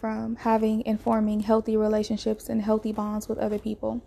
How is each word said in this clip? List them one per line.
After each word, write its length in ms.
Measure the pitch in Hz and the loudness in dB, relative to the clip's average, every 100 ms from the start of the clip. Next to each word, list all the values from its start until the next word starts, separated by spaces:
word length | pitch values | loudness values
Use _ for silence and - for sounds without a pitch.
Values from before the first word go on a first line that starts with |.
from 360 | 220 220 226 233 | -4 -4 -6 -4
having 500 | 233 220 220 220 220 | 2 2 2 0 0
and 120 | 214 | -2
forming 420 | 233 226 214 214 | 2 2 2 0
healthy 360 | 208 220 226 220 | 2 2 4 2
relationships 720 | 214 214 214 214 220 214 - | 4 2 0 -2 -2 -4 -2
and 140 | 226 | -2
healthy 280 | 208 220 220 | 2 0 0
bonds 380 | 214 208 214 214 | -4 -4 -4 -4
with 80 | 220 | -2
other 220 | 214 208 | -2 -2
people. 420 | 214 214 220 233 | -4 -4 -4 -6